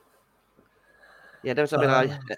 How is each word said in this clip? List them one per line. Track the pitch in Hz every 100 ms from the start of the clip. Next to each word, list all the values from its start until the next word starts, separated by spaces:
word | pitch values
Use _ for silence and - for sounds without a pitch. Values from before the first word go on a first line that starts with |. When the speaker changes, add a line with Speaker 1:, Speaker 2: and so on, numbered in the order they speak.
| _ _ _ _ _ _ _ _ _ _ - - - -
Speaker 1:
Yeah, | 131
there | 131
was, | 147
I | 151
mean, | 139
I, | 131
Speaker 2:
Um, | 131 143 123